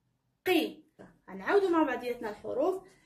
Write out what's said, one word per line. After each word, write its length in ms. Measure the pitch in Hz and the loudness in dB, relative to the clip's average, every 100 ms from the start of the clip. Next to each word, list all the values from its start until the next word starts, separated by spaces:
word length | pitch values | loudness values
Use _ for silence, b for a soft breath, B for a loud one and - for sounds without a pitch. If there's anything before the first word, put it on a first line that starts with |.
| _ _ _ _ - | _ _ _ _ 0
قي. 380 | 339 220 - - - 196 _ - | 2 0 -6 -20 -20 -20 _ -16
غنعاودو 400 | 190 208 392 381 | -8 2 2 4
مع 140 | 330 | 4
بعضياتنا 460 | 285 240 247 240 226 | 2 0 -6 -6 -8
الحروف. 540 | 208 214 220 339 381 b b | -8 -6 0 0 -2 b b